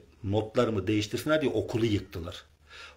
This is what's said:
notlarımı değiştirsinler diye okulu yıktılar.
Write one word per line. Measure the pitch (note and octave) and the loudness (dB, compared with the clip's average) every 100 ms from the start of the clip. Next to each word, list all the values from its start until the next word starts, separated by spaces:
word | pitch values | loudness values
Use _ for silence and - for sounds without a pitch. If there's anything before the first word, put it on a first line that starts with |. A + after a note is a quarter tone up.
| - - | -12 -8
notlarımı | G2+ G#2 G#2 B3 A3+ G#3 - | 0 0 0 2 2 2 2
değiştirsinler | G#2+ - - D3+ D#3 | 0 0 -4 0 2
diye | C3 | 2
okulu | A2 - A2+ A2+ | 0 -2 0 2
yıktılar. | G2 - F2 E2+ - - _ - - - | 0 -2 -10 -10 -12 -18 _ -20 -20 -20